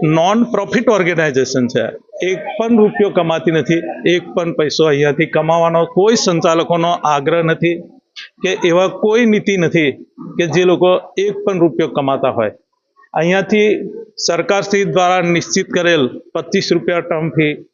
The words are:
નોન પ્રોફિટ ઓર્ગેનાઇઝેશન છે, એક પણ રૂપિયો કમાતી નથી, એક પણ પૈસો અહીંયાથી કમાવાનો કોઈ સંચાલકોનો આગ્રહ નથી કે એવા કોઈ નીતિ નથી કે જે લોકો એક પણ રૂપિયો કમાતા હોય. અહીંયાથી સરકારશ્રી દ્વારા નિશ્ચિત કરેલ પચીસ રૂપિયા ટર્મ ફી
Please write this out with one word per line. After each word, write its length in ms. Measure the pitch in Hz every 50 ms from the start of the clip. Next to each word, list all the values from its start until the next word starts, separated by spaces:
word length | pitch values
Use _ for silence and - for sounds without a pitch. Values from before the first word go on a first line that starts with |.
| 170 151 160
નોન 220 | 160 165 185 208 233 240
પ્રોફિટ 440 | 233 - 202 202 - - 262 240 254
ઓર્ગેનાઇઝેશન 760 | 220 196 180 165 175 160 160 151 131 131 127 - - 131 123
છે, 180 | 117 - 127 113 107 - - _ _ - -
એક 180 | 180 180 190 - - -
પણ 260 | - - 226 233 240 214
રૂપિયો 320 | 214 202 - - 208 196
કમાતી 440 | - 185 165 165 160 160 160 175 160
નથી, 260 | 160 135 - 165 170 170 - - - -
એક 180 | - 175 175 - -
પણ 200 | - 185 170 170
પૈસો 300 | - - 156 143 - - 160
અહીંયાથી 400 | 156 147 139 147 147 139 151 160
કમાવાનો 540 | 127 - 156 156 156 165 170 165 165 165 170 170
કોઈ 300 | 165 - 185 190 220 240
સંચાલકોનો 760 | 240 240 208 175 165 147 175 165 170 - - 170 170 170 175 175 - -
આગ્રહ 380 | 151 147 143 139 156 160 170 165
નથી 320 | 160 165 160 165 170 170 175 - - - - _ _ _ - - - _ _
કે 100 | - 180 185 - -
એવા 240 | 180 170 180 190 180 185 -
કોઈ 240 | 214 214 214 233 247
નીતિ 280 | 220 208 202 190 208 196
નથી 340 | 185 170 156 160 170 156 139 110 - - _ _ - - - -
કે 100 | - 170
જે 160 | 165 139 180 180
લોકો 260 | 185 175 143 170 180 180 - - - -
એક 180 | - 196 208 196 202 -
પણ 140 | 208 196 180
રૂપિયો 300 | 170 165 135 165 165 139
કમાતા 440 | - 151 139 135 135 127 135 131
હોય. 200 | 117 120 110 104 - _ _ _ _ _ _ _ _ _ _ _ -
અહીંયાથી 540 | 160 160 170 185 196 190 190 - 214 208 214 - - - - - - - - _ - -
સરકારશ્રી 580 | - 170 165 170 - 202 196 202 - 208 202 202
દ્વારા 380 | 180 151 185 180 180 185 185
નિશ્ચિત 460 | 175 175 175 170 - - 180 196 185 -
કરેલ 360 | - 180 170 175 170 156 131 120 - - - -
પચીસ 380 | _ 170 - - - 196 190 -
રૂપિયા 340 | 180 170 160 180 175 170 165 170
ટર્મ 200 | 175 156 160 160
ફી 220 | - 160 156 151 147 - - _